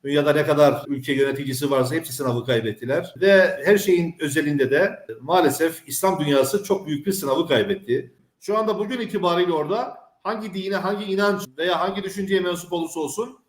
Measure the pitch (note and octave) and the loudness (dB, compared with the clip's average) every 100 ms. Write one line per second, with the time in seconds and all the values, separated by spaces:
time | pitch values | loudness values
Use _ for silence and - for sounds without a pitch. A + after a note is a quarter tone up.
0 | C#3 D3 D3 D3 D3+ D3 C#3+ A#2+ - C3+ | 0 2 4 2 2 6 4 4 -6 -6
1 | D3+ C3+ C#3 C#3 C3+ B2+ C#3+ C3+ B2+ D#3+ | -2 0 0 0 -6 -4 0 0 0 -2
2 | E3 - C3 A#2+ A#2+ A#2 A2 G#2 A#2+ D3+ | -6 -4 -2 -2 0 0 -2 -6 -4 -4
3 | E3+ B2+ F#3+ G3 E3+ C#3 D3+ G3+ F#3+ F3 | -4 0 6 6 4 2 2 4 4 2
4 | E3+ - D3+ D3 D3 D3 B2+ C#3+ F#3+ - | 2 -2 -2 0 0 0 2 2 2 -2
5 | - A2+ C3+ F3+ D3+ - D#3+ D#3+ - - | -14 -14 0 2 2 2 -2 -2 -10 -2
6 | F#3+ D#3+ D3 C#3 C3 G3+ - F#3+ D3+ C#3+ | 0 0 2 4 4 0 0 -2 -2 -4
7 | G3 - C#3 C#3 E3 B2 G2+ F#2+ - B2+ | -2 -2 0 0 2 2 2 -4 -2 -4
8 | - _ _ _ - G#3+ G#3+ F#3+ G#3 B3+ | -4 _ _ _ -4 -2 0 -2 -4 -6
9 | A3 G#3 F3 E3+ F3 D#3+ D3 G#3+ B3+ - | -4 -2 0 2 2 0 0 -2 -4 -10
10 | _ _ F#3+ G#3+ G#3+ F#3 F#3 G3 F#3 G3+ | _ _ -8 -6 -8 -8 -4 -2 -2 -4
11 | G3 F#3+ G3+ F#3+ - D3 F3 E3 F#3 G3 | -2 0 2 0 -6 -4 -2 0 -2 -4
12 | F#3+ G3 F#3+ F#3+ F3+ F3 - F3 D#3+ E3 | -8 -6 0 0 0 -4 -4 -4 -4 -4
13 | D3 G3+ A#3+ - | -6 -6 -8 -12